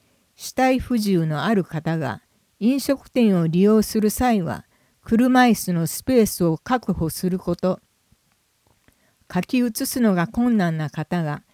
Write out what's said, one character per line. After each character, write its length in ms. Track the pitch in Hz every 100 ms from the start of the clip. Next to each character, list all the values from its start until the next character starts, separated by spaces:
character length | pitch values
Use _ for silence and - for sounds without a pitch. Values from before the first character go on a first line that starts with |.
| _ _ _ _
肢 180 | -
体 240 | - 262 262
不 160 | -
自 160 | 240 208
由 140 | 180
の 200 | 160 151
あ 100 | 165
る 100 | 220
方 320 | 165 160 156 165
が 240 | 131 104 _ _ _ _
飲 200 | 214 277
食 300 | - 269 -
店 320 | 254 226 185
を 80 | 165
利 140 | 175
用 200 | 202 220
す 180 | 208 220
る 80 | 214
際 340 | - 254 220
は、 220 | 165 101 - _ _ _
車 400 | - 226 247 254
椅 140 | 247 208
子 160 | -
の 160 | 175 160
ス 160 | -
ペ 180 | - 254
ー 40 | 208
ス 180 | -
を 120 | 175 160
確 340 | - 247 -
保 180 | 180 160
す 180 | - 185
る 120 | 185
こ 160 | - 175
と、 240 | 185 - _ _ _ _ _ _ _ _ _ _ _ _ _ _ -
書 80 | 180
き 200 | 185 254
写 220 | 240 226
す 160 | 269 269
の 140 | 226
が 140 | 185 170
困 280 | 233 247 220
難 220 | 175 160
な 100 | 151
方 360 | - 151 175
が 180 | 156 151 -